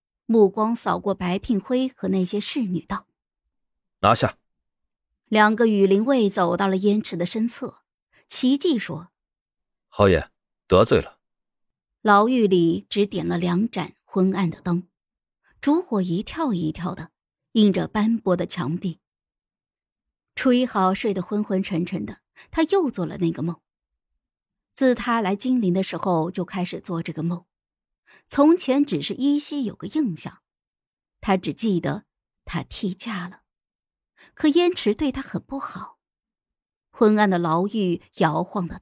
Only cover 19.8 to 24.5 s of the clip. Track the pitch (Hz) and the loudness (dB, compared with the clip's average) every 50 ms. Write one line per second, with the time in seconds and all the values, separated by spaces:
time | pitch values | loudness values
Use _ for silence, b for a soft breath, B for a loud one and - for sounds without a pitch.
19.8 | _ _ _ _ _ _ _ _ _ _ _ - - 262 247 247 254 240 - 202 | _ _ _ _ _ _ _ _ _ _ _ -2 0 2 2 2 2 0 0 0
20.8 | 185 185 196 - - 214 190 190 170 - 208 208 208 - 196 185 196 - 185 160 | 0 0 0 0 -2 -2 -2 -4 -4 -4 -4 -4 -2 -2 -2 -4 -2 -2 -4 -4
21.8 | 180 - 196 - 208 - 196 - _ _ b b b b - 320 320 - 381 392 | -4 -4 -6 -6 -8 -10 -12 -16 _ _ b b b b -2 -2 0 2 2 0
22.8 | 330 247 - 185 165 156 - - 175 165 165 - 147 170 165 - _ _ _ _ | 0 0 -2 -4 -6 -6 -4 -2 -2 -2 -2 -4 -6 -6 -6 -8 _ _ _ _
23.8 | _ _ _ _ _ _ _ _ _ _ _ _ _ _ | _ _ _ _ _ _ _ _ _ _ _ _ _ _